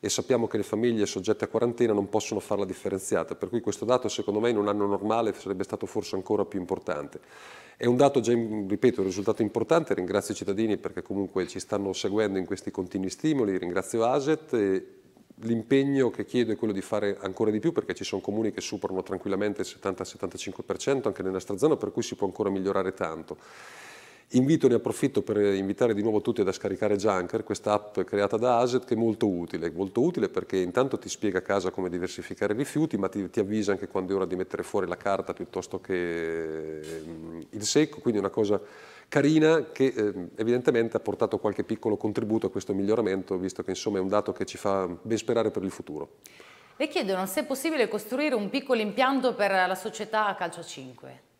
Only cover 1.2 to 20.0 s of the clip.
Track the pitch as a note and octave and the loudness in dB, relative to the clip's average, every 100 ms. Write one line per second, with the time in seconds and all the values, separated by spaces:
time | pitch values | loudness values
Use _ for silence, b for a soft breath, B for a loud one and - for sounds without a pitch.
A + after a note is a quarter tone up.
1.2 | F#2 G#2 G#2 A2+ A#2+ A#2 A#2+ G#2 G2 G#2+ | 0 0 2 2 0 4 4 4 2 0
2.2 | - G#2+ - G2+ F#2+ F#2+ G2+ F#2+ - F#2 | 0 -4 -2 -2 -2 -4 -4 -4 0 0
3.2 | E2 - F#2 A#2 A2 G2+ G#2+ B2 G#2+ - | 0 -4 -4 -2 -2 -4 0 2 0 -4
4.2 | G#2+ G#2 A#2 A2+ G2+ G2+ G2+ G2 G2+ A2+ | -2 2 2 2 2 2 2 0 2 2
5.2 | A2+ F#2+ F#2+ F#2+ F#2+ G#2 G2+ - G2+ G2 | 0 -2 -6 -4 -4 -4 -4 -6 -4 -6
6.2 | F#2 G#2 G2 G2 F2 F#2+ - D2+ C#2+ D2+ | -2 0 0 -4 -4 -4 -2 -6 -6 -12
7.2 | B B B B B B A#2+ B2 C#3+ B2+ | B B B B B B 2 6 6 6
8.2 | A2 A#2+ A2+ G#2+ F#2+ G2+ B2 A#2+ F#2+ F#2 | 4 2 2 -4 -2 4 4 4 0 0
9.2 | G2+ G#2+ A2 A#2 A2 E3 D3+ - F2+ G2 | -2 0 2 0 4 4 4 -2 2 0
10.2 | - G#2+ F#2+ G2 A2 G2+ F#2 F2 - G2 | 0 -6 -4 0 0 0 -2 -8 -6 -4
11.2 | F#2+ F#2+ F2 F#2+ - G#2 G2 F#2 G#2 G#2 | -2 -2 -4 -6 -4 -2 -2 -2 -2 0
12.2 | G#2+ F#2+ F2 G2 - G2 F#2 G2 F#2 - | 2 0 -2 -6 -6 -6 -4 -2 -4 -2
13.2 | D#3 D3 G#2+ F#2 F2+ F2+ F#2 A#2 A2+ C#3 | 0 2 2 0 0 -2 -2 0 2 2
14.2 | C#3 D#3 D#3 A#2+ G2+ F#2+ - - - _ | 2 -2 0 2 4 2 -2 -20 -20 _
15.2 | _ - A2+ A#2 A2 C3+ C#3 C#3 B2 - | _ -10 -2 -2 4 4 4 4 2 0
16.2 | G#2 B2+ A#2+ G#2+ A2 G2 - G#2 G2+ G2 | -2 2 2 2 0 -2 -2 0 0 -2
17.2 | G2 F#2+ A2 G#2+ D#3+ E3+ - F2+ G2 G2 | -6 0 2 2 2 0 -2 -6 -4 -4
18.2 | - G#2+ A2 G2 - G#2 F#2+ F#2 - F#2+ | -2 0 0 -2 -6 -4 -2 -4 -4 -4
19.2 | G#2 F#2+ G#2 G2 F#2+ - G2 F2+ | -2 0 0 -2 -6 -4 -4 -4